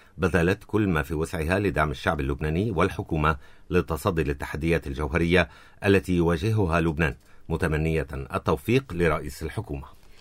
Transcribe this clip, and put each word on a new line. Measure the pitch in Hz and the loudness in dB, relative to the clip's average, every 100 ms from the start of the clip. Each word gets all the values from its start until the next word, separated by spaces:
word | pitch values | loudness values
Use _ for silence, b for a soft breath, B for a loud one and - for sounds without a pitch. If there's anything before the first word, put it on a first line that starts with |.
| b - | b -2
بذلت | 90 87 85 101 - | 2 4 2 0 -2
كل | 107 101 | 0 2
ما | 78 | 0
في | 71 | -2
وسعها | 78 82 87 78 98 | -4 -4 -4 0 0
لدعم | 98 76 76 | 2 2 0
الشعب | 67 95 76 | 0 -2 0
اللبناني | 67 69 76 82 113 | -2 -2 0 0 0
والحكومة | 82 92 - - 80 78 76 b b - | 0 0 -2 -2 2 2 0 b b -2
للتصدي | 87 - 78 104 82 | 0 0 -2 0 0
للتحديات | 71 71 73 76 82 82 71 | 0 -4 -6 -4 0 0 -2
الجوهرية | 65 73 82 85 87 85 B B B 101 | -6 -2 0 4 2 2 B B B 2
التي | 98 - | 2 2
يواجهها | 87 82 85 107 110 90 82 | 2 2 2 0 0 0 2
لبنان، | 82 76 76 - b b - | 0 2 0 -2 b b -6
متمنية | 82 82 78 80 80 69 | -2 0 0 0 0 -4
التوفيق | 69 65 92 - 80 - 127 131 | -8 -8 -4 -2 0 2 0 0
لرئيس | 85 85 78 73 - | 0 0 0 -4 -10
الحكومة. | 78 - - 71 - - b b | -8 -8 -8 -10 -12 -18 b b